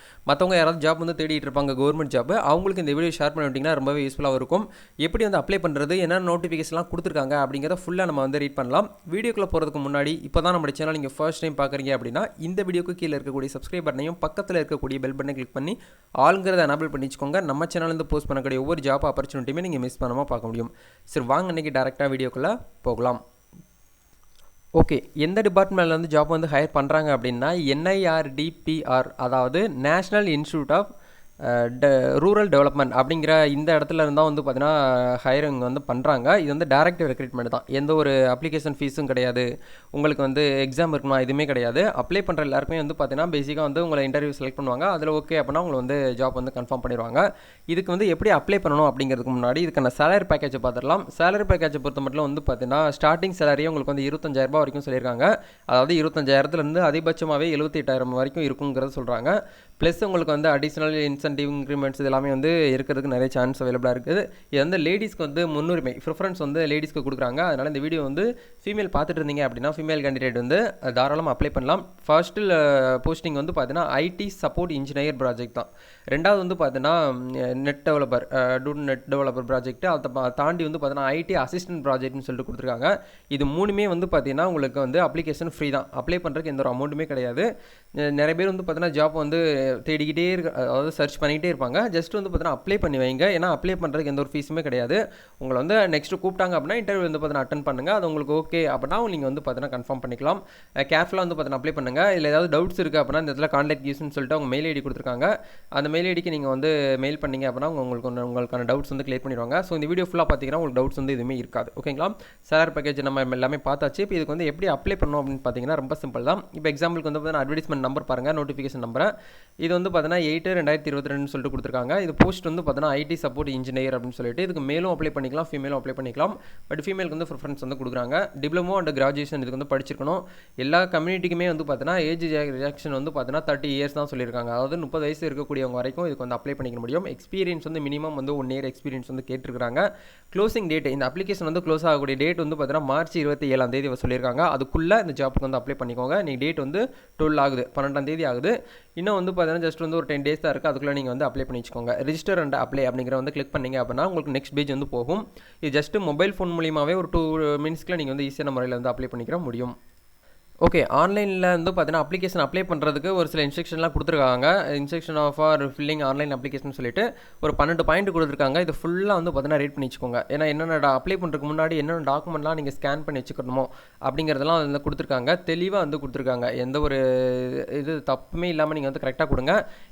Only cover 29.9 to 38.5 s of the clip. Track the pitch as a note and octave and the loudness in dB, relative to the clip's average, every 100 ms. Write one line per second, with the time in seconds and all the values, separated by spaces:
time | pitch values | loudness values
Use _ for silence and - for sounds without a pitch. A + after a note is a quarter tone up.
29.9 | F3 F3+ G#3 G3 D3 D3+ D#3 C#3 E3+ G3+ | 2 2 2 2 0 0 -2 2 2 2
30.9 | - - - - - B2 A#2+ A#2+ B2 C#3+ | -8 -20 -20 -20 -6 0 2 0 4 6
31.9 | C3+ C3 C#3 F3+ G#3 G#3 C#3+ C#3+ C#3 C3 | 6 6 4 6 6 6 6 6 4 2
32.9 | B2 C3 D#3+ D3+ D#3 D3+ C#3+ D#3 D#3 D3 | 4 2 2 4 6 6 4 4 2 2
33.9 | E3 D3+ C#3+ D#3 D3 C3+ B2+ D3 D3+ C3 | 2 4 4 4 2 0 2 2 4 4
34.9 | B2+ B2 B2 C3+ C#3 D3+ C3 B2 C#3 C#3 | 4 2 0 2 2 2 0 -2 -2 -2
35.9 | B2 D3+ C3 C3 G3+ D3 D3 D#3 C3+ E3+ | 0 2 4 4 4 2 0 4 6 4
36.9 | F3 D3+ B2+ B2+ B2+ A#2+ B2 - C3+ D3 | 2 -2 -2 -4 -4 -4 -4 -2 -2 2
37.9 | D#3 C#3 C3+ B2+ B2+ D#3+ | 4 4 6 4 2 -2